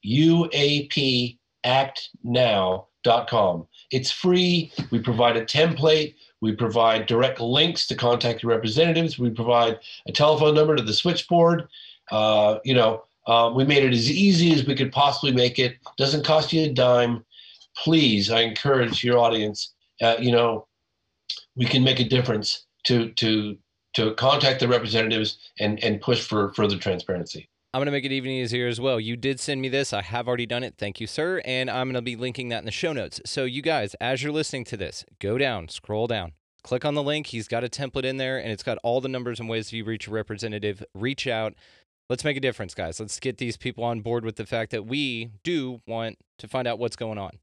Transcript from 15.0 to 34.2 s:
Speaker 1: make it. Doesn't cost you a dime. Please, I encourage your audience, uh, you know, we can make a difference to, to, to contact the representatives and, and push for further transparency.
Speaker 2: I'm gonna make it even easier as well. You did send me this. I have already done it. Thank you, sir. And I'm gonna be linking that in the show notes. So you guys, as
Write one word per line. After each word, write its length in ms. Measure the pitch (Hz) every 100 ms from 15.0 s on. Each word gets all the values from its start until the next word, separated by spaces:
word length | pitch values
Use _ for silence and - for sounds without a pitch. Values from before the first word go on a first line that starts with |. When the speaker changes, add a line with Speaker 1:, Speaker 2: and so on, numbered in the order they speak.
| 143 - 147
Speaker 1:
make 260 | 123 123 123
it. 180 | 123 - - -
Doesn't 280 | 135 147
cost 280 | 147 156 156
you 120 | 160
a 80 | 160
dime. 520 | 127 127 123 120 117 - - - - _ -
Please, 540 | - 160 143 107 98
I 100 | 113
encourage 600 | 113 110 131 135 117 107
your 140 | 120 120
audience, 560 | 117 113 107 101 - _ _ _
uh, 140 | 113 117
you 140 | 123
know, 340 | 120 117 113 - _ _ _ _ _ _ - _ -
we 80 |
can 180 | 123 139
make 160 | 127 127
a 40 | 117
difference 580 | 127 123 107 - - _ _
to, 260 | - 123 113
to, 440 | - 113 110 104 104 _ _ _
to 200 | - 110
contact 460 | - 131 143 135 127
the 80 | 123
representatives 680 | 120 113 113 110 110 107 - - -
and, 240 | 104 107
and 180 | 117 104
push 200 | - 120
for 320 | - 107 101
further 220 | - 104 98
transparency. 680 | 104 90 - 92 85 80 78 _ _
Speaker 2:
I'm 60 | 131
gonna 80 | 143
make 160 | 143 135
it 60 |
even 180 | 135 127
easier 360 | 131 123 123 123
as 140 | 117
well. 180 | 131 123
You 160 | 110
did 240 | 117 127 131
send 220 | - 139
me 80 | 131
this. 240 | 131 139
I 80 | 104
have 260 | 90 120 120
already 200 | 123 117
done 180 | 120
it. 120 | 123 -
Thank 220 | 101 95
you, 60 | 110
sir. 360 | - 160 185
And 240 | - 127 127
I'm 160 | 117 127
gonna 120 | 127
be 160 | 120 117
linking 320 | 127 120 123
that 120 | 117
in 40 |
the 60 | 85
show 240 | 104 175
notes. 260 | 147 90 - -
So 180 | -
you 160 | 131 127
guys, 340 | 151 156 104 -
as 220 | 117 131